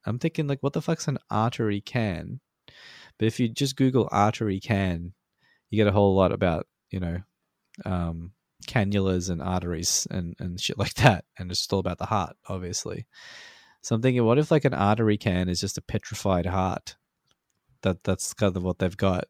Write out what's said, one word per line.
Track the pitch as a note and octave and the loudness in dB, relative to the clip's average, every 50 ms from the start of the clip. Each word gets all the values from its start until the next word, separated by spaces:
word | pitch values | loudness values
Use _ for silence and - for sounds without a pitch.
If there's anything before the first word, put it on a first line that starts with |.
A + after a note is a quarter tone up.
| _ | _
I'm | - G#2+ B2 | -6 -6 -4
thinking, | - E3 _ - D#3 C#3 | -4 -4 _ -4 -4 -4
like, | C#3 C3+ | -4 -2
what | - C3+ - | -4 -4 -4
the | - | -2
fuck's | - - E3 - - - | -2 -2 -4 -4 -2 -6
an | C3+ - _ _ | -6 -6 _ _
artery | - G#2+ A2 A#2+ - - A#2+ G#2+ G2+ G2+ | -2 0 0 0 0 -2 -2 -2 -2 -4
can? | - - - B2 A2+ G#2 F2 D#2+ D#2+ F2 - C3+ _ _ _ _ _ - - - - - - - - - _ _ | -6 -4 -4 -2 -2 -2 -2 -6 -8 -10 -12 -14 _ _ _ _ _ -20 -20 -20 -20 -20 -20 -20 -20 -20 _ _
But | G#2+ | -2
if | A2+ - - | -2 0 0
you | B2+ A2+ | -2 -2
just | A2+ - C#3+ C3+ C3 | 0 -2 -4 -4 0
Google | - C3 C3 B2+ B2+ G#2 - | 2 2 4 4 2 2 2
artery | - G2 G2+ G#2+ A2 - A2+ G#2+ F#2+ G2 | 2 2 2 2 2 0 -2 -2 -2 -4
can, | - - A2+ G2 G2 F#2 F2 E2 E2+ F2+ - _ _ _ _ _ _ _ _ _ _ _ | -2 0 0 0 2 0 -2 -4 -6 -10 -14 _ _ _ _ _ _ _ _ _ _ _
you | - G#2 | 2 4
get | G#2+ G#2 | 4 6
a | |
whole | G2 G#2+ G2+ G2 F#2+ | 6 6 6 6 6
lot | F#2+ F#2+ F2 | 6 4 4
about, | - G2+ G2 F2+ E2 E2+ - _ _ _ _ _ | 4 2 2 0 0 0 -4 _ _ _ _ _
you | - F#2+ | -8 -6
know, | F2+ E2+ E2+ F2+ G2 _ _ _ _ _ _ _ _ _ _ - - | -4 -4 -4 -6 -8 _ _ _ _ _ _ _ _ _ _ -12 -6
um, | A2 F#2+ F2+ E2+ E2+ E2 E2 E2+ F#2 _ _ _ _ _ _ - | -4 -2 -2 -2 -4 -4 -8 -12 -14 _ _ _ _ _ _ -18
cannulas | - - B2 G2+ G2 G2+ G2+ F#2+ F#2+ F#2 F2+ F2+ F#2 | -2 0 0 2 2 2 2 2 2 0 0 0 -2
and | F2+ E2 | -4 -4
arteries | C2+ F2+ F2+ F#2 F2 F2 F2 E2 E2+ E2 - - - - | -4 -2 -4 -2 -2 -4 -6 -4 -2 -2 -2 -2 -4 -4
and, | - F#2 F2 E2+ E2+ _ | -6 -6 -6 -6 -8 _
and | - F2+ F2 F#2 | -8 -8 -8 -6
shit | - - - - | -6 -8 -4 -4
like | G2 - - | -4 -4 0
that. | - G#2+ C3 G#2 F2 - _ _ - | 4 4 4 4 4 -4 _ _ -12
And | F#2 F2+ | -10 -6
it's | F2 - | -6 -6
just | - - | -4 -2
all | - G2 | -2 -2
about | F#2 F#2+ F2+ - | -2 -2 -4 -4
the | F2+ | -4
heart, | - A2 G#2 F2+ - - _ _ - | -4 -2 -2 -2 -4 -8 _ _ -10
obviously. | G2 F#2 F2+ F2 F2+ - - - F#2 - A2 _ _ - - - - - - - - - _ _ _ _ | -10 -8 -8 -8 -8 -8 -8 -8 -10 -10 -12 _ _ -20 -20 -20 -20 -20 -20 -20 -20 -20 _ _ _ _
So | _ - A#2+ | _ -2 -2
I'm | A2+ | 2
thinking, | A#2 C3 B2 B2 A#2 | 2 2 2 4 4
what | A2 A#2+ C#3 | 4 4 4
if, | D3+ - | 4 4
like, | E3+ D3+ - | 2 4 4
an | C#3 A#2+ | 2 2
artery | C#2 G2 G2+ G#2+ A2 A2+ G#2+ G#2 | 4 4 4 4 4 4 2 2
can | G#2 - G2+ F2+ F2+ F#2 F2+ | 2 2 0 0 2 0 0
is | F2+ F2 | -2 -2
just | - G2 - - | -2 -4 -6 -8
a | |
petrified | - - - G#2+ - - G#2+ - - G2+ F#2+ F2 E2+ | -10 -6 -6 -6 -6 -6 -12 -4 0 2 2 2 2
heart? | F2+ F2 F#2+ F#2 F#2 F#2 - _ - - _ _ _ _ _ _ _ _ _ _ _ _ _ _ _ _ _ | 0 0 0 0 0 -2 -4 _ -14 -20 _ _ _ _ _ _ _ _ _ _ _ _ _ _ _ _ _
That, | - F#2+ F#2 F2+ _ | -2 -2 -2 0 _
that's | - F#2 - - - - | -2 -2 -2 -4 -10 -4
kind | - G#2+ G2 F2+ | 0 0 0 2
of | F#2 | 0
what | F2+ F#2 F2 _ | -2 -2 -2 _
they've | F#2+ F2+ F2+ | -2 -2 0
got. | - - F#2+ F#2 F2+ - | 0 0 2 2 0 -4